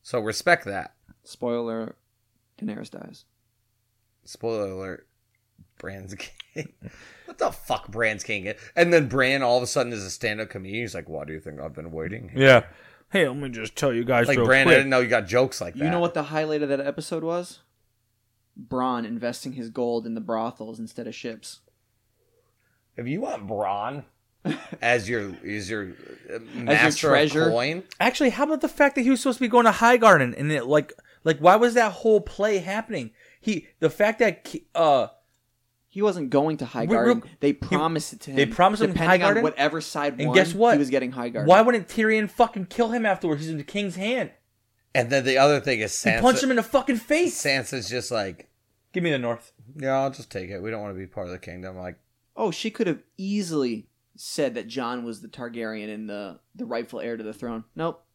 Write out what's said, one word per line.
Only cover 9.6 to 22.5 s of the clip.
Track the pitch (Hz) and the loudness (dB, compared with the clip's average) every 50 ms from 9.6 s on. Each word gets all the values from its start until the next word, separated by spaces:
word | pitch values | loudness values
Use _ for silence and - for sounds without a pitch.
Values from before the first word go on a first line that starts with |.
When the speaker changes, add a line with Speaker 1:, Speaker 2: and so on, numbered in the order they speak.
| 123 | 2
Speaker 1:
a | |
sudden | 120 - 143 123 120 117 | 0 -2 -2 -2 -2 -4
is | 107 95 | -8 -8
a | 92 | -10
stand-up | - - - 110 107 107 110 95 | -10 -6 -4 -4 -4 -4 -8 -10
comedian. | - 101 92 95 101 113 120 | -10 -14 -12 -8 -8 -6 -8
He's | 104 87 | -6 -8
like, | 90 76 | -12 -10
"Why | - 78 71 73 | -10 -10 -10 -8
do | 76 | -10
you | 78 78 | -10 -12
think | - 80 73 69 | -12 -14 -12 -12
I've | 71 82 69 | -12 -12 -12
been | 78 80 85 80 | -12 -14 -12 -10
waiting?" | 80 80 87 101 117 117 90 - | -8 -8 -8 -10 -12 -14 -8 0
Speaker 3:
Yeah. | 131 135 135 131 117 - - - - - - - _ _ _ | 6 8 10 10 8 6 2 -20 -20 -20 -20 -20 _ _ _
Hey, | - 196 165 | 2 2 2
let | 131 127 | 2 0
me | 143 143 | -6 -8
just | 131 120 113 110 107 _ | -8 -8 -8 -10 -10 _
tell | - 151 139 120 | 0 0 0 0
you | 117 120 | 0 0
guys | 120 127 120 120 | 2 4 4 4
Speaker 1:
Like, | 127 139 | 4 4
Speaker 3:
real | 127 117 | 2 6
Speaker 1:
Bran, | 117 131 135 135 | 6 6 6 8
Speaker 3:
quick. | - 160 | 8 6
Speaker 1:
I | 135 | 6
didn't | 135 135 | 6 4
know | 135 127 | 2 2
you | 123 | 4
got | 110 123 113 101 | 4 2 0 0
jokes | 90 110 123 131 131 - - | 2 2 2 2 2 -2 -8
like | 90 87 85 | -8 -8 -6
that. | 135 143 | -4 -2
Speaker 2:
You | 160 | 0
know | 175 175 | 0 0
what | 170 170 170 | 0 0 -2
the | 160 147 | -4 -6
highlight | 143 156 156 156 156 151 147 | -4 -4 -4 -2 -2 -2 -2
of | 147 | 0
that | 139 143 135 | -2 -2 -2
episode | 139 143 143 165 156 - 180 160 160 | -2 -6 -6 -6 -8 -6 -6 -6 -4
was? | 165 170 175 180 - - _ _ _ _ _ _ _ _ _ _ _ _ _ _ _ _ _ _ _ _ - | -4 -4 -4 -6 -8 -18 _ _ _ _ _ _ _ _ _ _ _ _ _ _ _ _ _ _ _ _ -20
Bronn | 123 _ 131 127 127 127 123 120 117 | -12 _ -4 -2 -2 -2 -2 -4 -4
investing | 107 120 113 120 120 120 - - 131 120 | -6 -8 -6 -6 -6 -6 -6 -12 -12 -10
his | 131 117 113 | -10 -12 -10
gold | 110 131 123 120 120 117 110 | -6 -4 -2 -2 -2 -4 -4
in | 117 113 | -6 -8
the | 113 | -8
brothels | 107 117 113 110 113 117 117 _ 110 110 113 113 | -6 -4 -4 -4 -4 -6 -8 _ -14 -14 -12 -12
instead | 113 110 - - 117 | -14 -12 -12 -12 -12
of | 113 - | -12 -12
ships. | - - 120 113 113 - - - _ _ _ _ _ _ _ _ _ _ _ _ _ _ _ _ _ _ _ | -10 -12 -12 -12 -12 -16 -20 -20 _ _ _ _ _ _ _ _ _ _ _ _ _ _ _ _ _ _ _